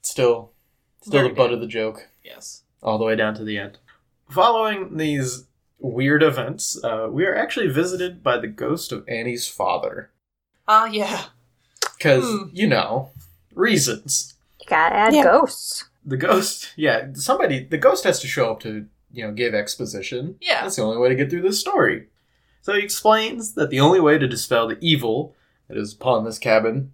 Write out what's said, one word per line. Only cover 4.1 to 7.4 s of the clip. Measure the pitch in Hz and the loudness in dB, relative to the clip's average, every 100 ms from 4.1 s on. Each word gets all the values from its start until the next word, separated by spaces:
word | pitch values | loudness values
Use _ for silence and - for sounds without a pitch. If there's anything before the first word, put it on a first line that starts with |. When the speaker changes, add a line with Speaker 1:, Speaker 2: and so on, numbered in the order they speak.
| _ _ | _ _
Speaker 1:
Following | 156 220 226 220 202 180 156 | 2 4 4 0 -4 -8 -4
these | 156 143 127 123 _ _ _ _ | -2 -2 -4 -8 _ _ _ _
weird | 135 117 139 147 | -8 -2 2 6
events, | 156 135 113 - - - | 4 4 -6 -8 -8 -6
uh, | 117 110 110 | -6 -4 -4
we | 135 | -2
are | 190 | 0
actually | - | 0